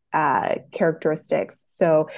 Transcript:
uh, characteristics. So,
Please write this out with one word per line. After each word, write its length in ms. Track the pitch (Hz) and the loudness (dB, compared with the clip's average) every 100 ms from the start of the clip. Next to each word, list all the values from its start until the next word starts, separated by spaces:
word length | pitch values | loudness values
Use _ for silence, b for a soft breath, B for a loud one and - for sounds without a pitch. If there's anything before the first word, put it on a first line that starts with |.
| _ | _
uh, 440 | 156 147 - - - - | 0 2 2 0 -4 -6
characteristics. 880 | - 170 160 160 156 - 156 - - - | 0 0 0 -2 -2 -2 -2 -2 -8 -10
So, 420 | - 170 156 156 | 0 2 4 2